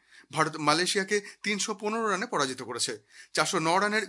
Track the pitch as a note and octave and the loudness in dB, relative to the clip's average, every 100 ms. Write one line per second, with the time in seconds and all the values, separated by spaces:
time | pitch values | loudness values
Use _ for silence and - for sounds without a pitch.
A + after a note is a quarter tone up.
0 | _ - - D#3 D#3 D#3 D3 D#3 F#3 G3+ | _ -20 -6 2 2 2 2 4 2 0
1 | F#3+ G#3 G3+ - G3+ G#3 G#3 G3+ G#3 A3 | 0 -2 -2 -8 -4 -2 -2 -4 -4 -2
2 | A3 F#3 A#3 F3+ C3+ B2+ A#2 A#2 - A2 | 0 -2 -2 0 0 -2 -8 -4 -4 -4
3 | - - - - D#3 F3+ D#3+ F3+ G#3 G#3+ | -12 -20 -6 0 0 2 2 2 2 0